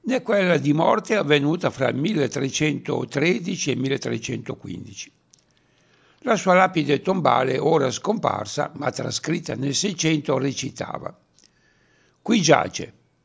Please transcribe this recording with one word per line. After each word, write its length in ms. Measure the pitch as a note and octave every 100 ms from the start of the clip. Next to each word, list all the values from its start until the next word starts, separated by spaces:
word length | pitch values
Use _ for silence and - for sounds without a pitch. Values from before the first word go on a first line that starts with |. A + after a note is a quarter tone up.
né 200 | E4+ B3+
quella 360 | B3+ G3+ F#3 D#3+
di 140 | C#3
morte 440 | D3+ D3 A#2+ - A3
avvenuta 560 | C#3+ D3 C#3+ F3 C#3+
fra 180 | - B2+
il 60 | B2
milletrecentotredici 1800 | E3 F#3+ C3 C#3 C3+ - D#3 C#3+ - B2+ A#2+ C3+ E3 G#3 F3 E3+ D3
e 20 |
il 60 | B2
milletrecentoquindici. 1300 | C3 C3+ A#2+ A#2 A#2+ A#2 A2+ - - - - - - _ _ _ _ _ _ _ _ _ _ _
La 160 | B3 G#3
sua 180 | F#3+
lapide 480 | F3+ F#3 E3+ C#3+ C#3
tombale, 560 | - F#3+ C#3 B2 C3 C3
ora 320 | - E3 C3
scomparsa, 840 | A2+ - G#3+ C#3 G2+ G#2 - C#3+ D#3
ma 160 | D3
trascritta 640 | - B2 A2+ - E3+ D#3 A#2
nel 180 | C#3
Seicento, 640 | C3+ G3 D#3+ D#3+ D#3+ D3+ C3
recitava: 840 | C3+ - C3 - - - - - _ _ _ _ _ _ _ _ _ _
"Qui 180 | - A3+
giace 540 | D#3+ C3+ F#2+ - - _ _ _